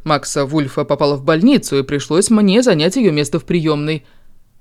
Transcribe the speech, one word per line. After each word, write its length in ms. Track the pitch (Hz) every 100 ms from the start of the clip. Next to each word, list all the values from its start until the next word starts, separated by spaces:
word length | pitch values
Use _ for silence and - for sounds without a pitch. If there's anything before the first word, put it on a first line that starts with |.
Макса 420 | 156 147 - 151 135
Вульфа 380 | 156 135 151
попала 320 | 147 147 147 143
в 80 |
больницу, 560 | 139 160 220 262 - 139
и 40 |
пришлось 460 | 135 143 - 156 196
мне 320 | 220 202 202
занять 360 | 254 165 170 269
её 140 | 214
место 280 | 147 147 170
в 60 | -
приёмной. 600 | 175 156 147 147 156 - - - - _ _